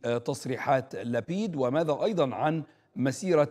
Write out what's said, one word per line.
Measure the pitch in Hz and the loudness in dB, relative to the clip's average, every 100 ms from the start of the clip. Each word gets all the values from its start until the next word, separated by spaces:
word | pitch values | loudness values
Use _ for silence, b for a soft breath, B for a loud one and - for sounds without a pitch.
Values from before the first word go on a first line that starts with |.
| 117 | -2
آه، | 120 | -2
تصريحات | 117 135 139 127 - 135 127 92 | -2 -6 -6 -4 2 2 2 -8
لبيد، | 117 117 113 180 220 156 | -2 -2 -2 -4 -2 0
وماذا | 123 143 165 139 | 0 2 0 0
أيضا | 190 190 135 104 | 0 2 0 2
عن | 147 160 143 b b - | 0 0 -6 b b -2
مسيرة | 131 - 190 160 147 | -2 0 2 4 4